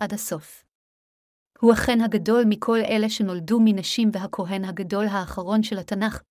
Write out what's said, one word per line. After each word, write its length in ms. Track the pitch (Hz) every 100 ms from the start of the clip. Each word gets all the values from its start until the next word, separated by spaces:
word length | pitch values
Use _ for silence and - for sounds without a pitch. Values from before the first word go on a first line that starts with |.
עד 140 | 202
הסוף. 500 | 208 - 165 - - _ _ _ _ _ _ _ _ _ _
הוא 120 | 233
אכן 280 | 226 - 233
הגדול 440 | 226 214 165 233 226
מכל 280 | 208 - 226
אלה 340 | - 214 214
שנולדו 500 | 220 202 180 165 226
מנשים 460 | 220 196 160 - 226
והכהן 520 | 208 190 - 180 196
הגדול 420 | 190 180 180 202 208
האחרון 560 | 196 180 - 180 220
של 160 | 214 196
התנ"ך, 440 | 175 196 220 - -